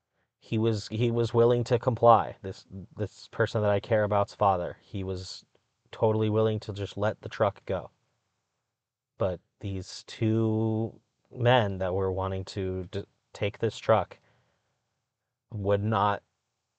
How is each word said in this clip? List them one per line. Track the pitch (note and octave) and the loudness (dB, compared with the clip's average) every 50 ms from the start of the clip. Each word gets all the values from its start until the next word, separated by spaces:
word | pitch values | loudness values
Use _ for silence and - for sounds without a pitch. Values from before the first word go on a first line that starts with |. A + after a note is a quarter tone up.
| _ _ _ _ _ _ _ _ | _ _ _ _ _ _ _ _
he | - - A2+ A2 | -10 -4 -2 0
was, | A2 A#2 A2 G#2 - - | 0 0 0 -2 -6 -6
he | G#2+ G#2+ A#2+ A#2 | -4 -2 0 0
was | A#2 A#2 A#2 G#2+ - | 2 0 0 2 4
willing | A2+ A#2 A#2+ B2 A#2+ A#2+ | 4 4 4 4 2 2
to | - B2+ A#2 | 0 0 0
comply. | - C3 A#2 - A#2+ A#2 A2+ G#2 E2 B1+ - - | 0 -2 0 6 8 8 8 8 6 0 -8 -10
This, | - F#2+ F#2 - - _ F#2 G2 F2 - - | -12 -12 -12 -12 -16 _ -16 -16 -16 -14 -8
this | - G#2 - - - - - | -6 -6 -6 -6 -12 -20 -8
person | - - A2+ - - A2+ | -2 -2 0 0 0 0
that | G#2+ G#2 | 0 2
I | G2+ G2+ | 0 0
care | - - A2+ G#2+ G#2+ | 0 0 0 2 2
about's | G2 G#2+ G2+ G2+ - - | 2 2 2 0 0 0
father, | - G#2+ G2+ F#2+ F2 F2 C#2+ C#2 - | 2 2 2 2 2 -2 -6 -8 -12
he | _ - - G2 F#2+ | _ -12 -8 -8 -6
was | F#2+ F#2+ F2+ F#2 - - - - _ _ _ _ _ _ _ _ _ | -6 -6 -8 -10 -12 -16 -18 -20 _ _ _ _ _ _ _ _ _
totally | - - A#2 A2 G#2+ A2 A2 G#2+ | -4 0 2 2 2 2 0 0
willing | G#2+ G#2+ A2 A2 G#2+ G#2+ | 2 2 2 2 0 -2
to | - - | -6 -8
just | G2 G2 G2+ - - | -8 -8 -10 -8 -6
let | G2 G#2 G#2+ G2+ - | -4 -4 -4 -4 -6
the | - G#2 | -10 -12
truck | - - A2 G2+ - - - | -2 0 0 0 0 -4 -6
go. | - G2 F2+ B1+ - _ _ _ _ _ _ _ _ _ _ _ _ _ _ _ _ _ _ _ _ _ _ _ _ _ - | -6 -6 -6 -6 -10 _ _ _ _ _ _ _ _ _ _ _ _ _ _ _ _ _ _ _ _ _ _ _ _ _ -4
But | - F#2 F2+ E2+ - _ _ _ | -4 -4 -4 -6 -12 _ _ _
these | - G2+ G2 F#2+ F2+ - - - - | -10 -8 -8 -8 -8 -10 -14 -18 -18
two | - - - A#2 A2 A2 A2+ A2+ A2 A2 A2 A2 A2 A2 A2 A2+ G#2 - - _ _ _ _ _ _ - | -18 -6 -2 0 0 2 2 2 0 0 0 0 0 -2 -2 -4 -6 -8 -14 _ _ _ _ _ _ -6
men | B2 A#2+ A#2+ B2+ B2+ G#2+ G2+ G2 F#2 | 0 4 4 4 4 4 0 -2 -4
that | F#2+ F#2 F#2 | -4 -2 -2
were | G2 F#2+ F#2+ | 0 0 0
wanting | F#2 F#2+ F#2+ F#2+ F#2+ F#2+ F#2 | -2 -2 -4 -4 -4 -6 -8
to | - - G#2 F#2+ F#2 F#2 F#2 F2+ F2 | -8 -6 -6 -4 -4 -4 -6 -8 -8
d-, | - G2 G2 - _ _ _ _ | -10 -10 -10 -12 _ _ _ _
take | - - G#2+ G2+ - - | -8 -6 -6 -6 -4 -4
this | - A2 - - | -4 -4 -4 -2
truck | - - A2+ G#2 F2 - - - _ _ _ _ _ _ _ _ _ _ _ _ _ _ _ _ _ _ _ _ _ _ _ _ _ _ | 2 2 2 4 2 -2 -8 -18 _ _ _ _ _ _ _ _ _ _ _ _ _ _ _ _ _ _ _ _ _ _ _ _ _ _
would | G#2+ G#2 G2 G2 G2+ G2+ | -10 -4 0 0 0 2
not | G2+ A2 A2+ G2+ G2+ G#2 G2+ - - _ _ _ _ _ _ _ _ _ _ | 2 0 2 2 2 2 0 -2 -6 _ _ _ _ _ _ _ _ _ _